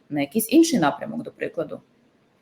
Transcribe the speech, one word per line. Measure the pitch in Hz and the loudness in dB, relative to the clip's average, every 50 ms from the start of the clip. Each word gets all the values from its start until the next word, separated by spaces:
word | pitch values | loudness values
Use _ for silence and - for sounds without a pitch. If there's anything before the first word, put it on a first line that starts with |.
| _ - | _ -6
на | 147 147 | -4 -4
якийсь | 143 - - 226 - - | -4 -2 -2 -4 0 4
інший | - 330 330 - - 190 | 6 6 6 6 4 2
напрямок, | 156 139 - - - - - - | 2 0 0 -2 -6 -10 -8 -10
до | - - | -10 -12
прикладу? | - - 143 - - 170 151 - - - - _ _ _ _ _ _ _ _ _ _ _ | -10 -8 -8 -6 -6 -6 -8 -8 -10 -14 -16 _ _ _ _ _ _ _ _ _ _ _